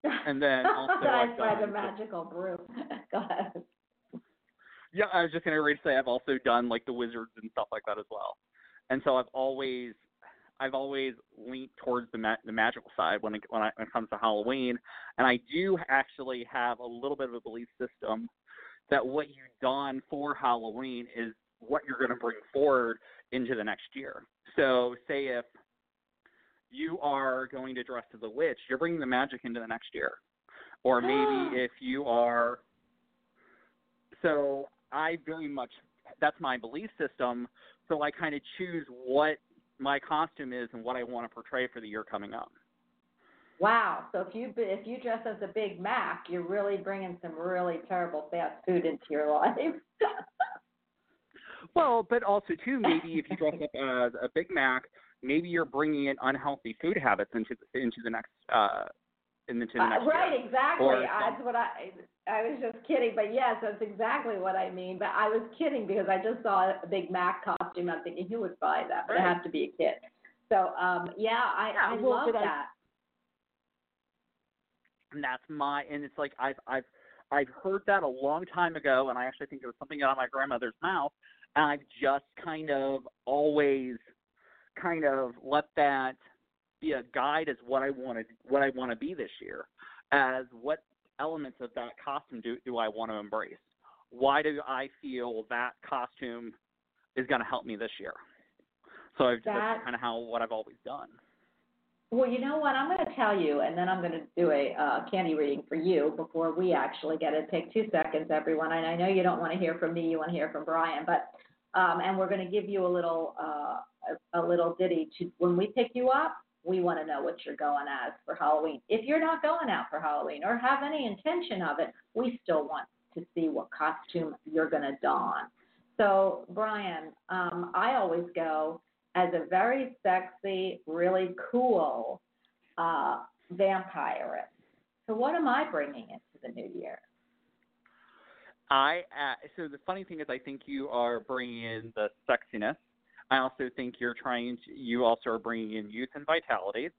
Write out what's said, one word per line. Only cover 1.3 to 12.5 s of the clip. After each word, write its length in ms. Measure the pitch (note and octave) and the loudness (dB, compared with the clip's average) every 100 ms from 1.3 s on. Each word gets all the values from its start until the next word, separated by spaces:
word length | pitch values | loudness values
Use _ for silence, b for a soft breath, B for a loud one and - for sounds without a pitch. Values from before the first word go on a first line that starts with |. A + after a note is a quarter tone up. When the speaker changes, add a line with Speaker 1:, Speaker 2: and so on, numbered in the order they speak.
| - | 2
Speaker 2:
tried 240 | A3 G#3 | 2 2
the 40 | G#3 | 0
Speaker 1:
done 60 | |
Speaker 2:
magical 520 | G#3 G3+ G#3 G#3+ F3+ D#3 | -2 -4 -6 -8 -8 -8
brew. 340 | E3+ F#3+ F3 - A#3+ - | -8 -6 -8 -10 -14 -10
<laughs> 260 | - - | -12 -4
Go 80 | G3 | -4
ahead. 440 | G#3+ - F#3 F3 - _ _ _ _ - _ _ _ _ B B B | -2 -4 -4 -8 -16 _ _ _ _ -20 _ _ _ _ B B B
Speaker 1:
Yeah, 120 | F3 G#3 | -2 2
I 120 | F3+ | 2
was 80 | E3+ | 2
just 140 | D#3+ E3+ | 0 0
gonna 160 | D#3 | 2
ready 160 | D3 C#3+ | 2 2
to 40 | |
say 140 | D#3+ C3+ | 2 2
I've 100 | B2+ | 2
also 300 | B2 - C3 - | 0 0 0 4
done, 240 | A#2+ B2 | 2 2
like, 160 | A2+ - | -2 -2
the 80 | |
wizards 380 | A#2+ A#2+ A#2 A2+ A2+ | -4 -4 -6 -12 -12
and 80 | A2 | -8
stuff 160 | - G#2 | -6 -6
like 120 | A2 A2 | -6 -6
that 100 | G#2 | -6
as 80 | G2+ | -6
well. 260 | G#2+ F#2+ - _ b b b _ | -8 -8 -10 _ b b b _
And 120 | C3 | 0
so 120 | C#3+ C3 | 2 2
I've 120 | B2 | 2
always, 600 | C3 C3 C3+ C3+ B2+ B2 G#2 _ _ B B B _ | -2 -2 -2 -4 -4 -8 -14 _ _ B B B _
I've 160 | C3+ C3 | -4 -4
always 380 | C#3 C#3 C3+ A#2 _ - | -2 -2 -2 -4 _ -18
leaned 360 | A#2 C3 C3+ - | -12 -12 -12 -8
towards 280 | - B2 A#2 | -2 -2 -2
the 80 | A2+ | -2
ma-, 160 | A2 A2+ | -2 -2
the 60 | - | -4